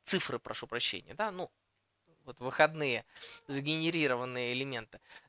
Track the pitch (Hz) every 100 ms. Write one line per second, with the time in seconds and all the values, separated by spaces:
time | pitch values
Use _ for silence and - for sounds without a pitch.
0 | - 185 - 123 - 110 - 120 - 98
1 | - 127 214 185 175 - _ _ _ _
2 | _ _ - 120 127 - 156 160 143 117
3 | - - - - - 139 139 160 160 165
4 | 147 123 127 123 123 123 139 123 110 -
5 | - -